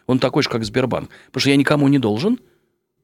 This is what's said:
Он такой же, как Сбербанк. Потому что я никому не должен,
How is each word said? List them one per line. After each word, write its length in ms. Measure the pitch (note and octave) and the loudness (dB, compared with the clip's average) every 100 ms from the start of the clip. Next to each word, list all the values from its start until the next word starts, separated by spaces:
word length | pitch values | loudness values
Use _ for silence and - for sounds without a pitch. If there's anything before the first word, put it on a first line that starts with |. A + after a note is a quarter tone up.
| - | -2
Он 120 | B2+ | 0
такой 240 | C3 C#3+ | 0 0
же, 60 | B2+ | -2
как 160 | A#2 | -4
Сбербанк. 460 | G#2+ B2+ B2+ E2+ D2+ - _ | -4 -2 -2 -4 -8 -16 _
Потому 140 | B2+ | -4
что 100 | C3+ | 2
я 60 | C#3 | 2
никому 300 | C3+ D3+ C#3 | 2 2 2
не 100 | C#3+ | 2
должен, 400 | A2 G#2+ G3 B3 _ _ _ _ _ _ | 0 -2 -2 -4 _ _ _ _ _ _